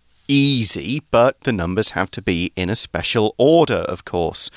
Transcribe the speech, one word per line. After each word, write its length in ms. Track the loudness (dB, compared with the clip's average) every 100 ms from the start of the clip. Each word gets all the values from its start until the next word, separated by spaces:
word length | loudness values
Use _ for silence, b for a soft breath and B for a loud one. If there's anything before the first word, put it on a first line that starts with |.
| _ _ -2
easy, 760 | 2 2 2 0 0 -2 -6 0
but 240 | 2 2 2
the 100 | -4
numbers 380 | -2 -2 0 0
have 200 | 0 -6
to 100 | -6
be 300 | -4 -2 -2
in 160 | -4 -2
a 40 |
special 600 | -2 -2 -4 -4 0 0 2
order, 480 | 4 4 4 0 -4
of 200 | -8 -6
course. 420 | -4 -2 -2 -4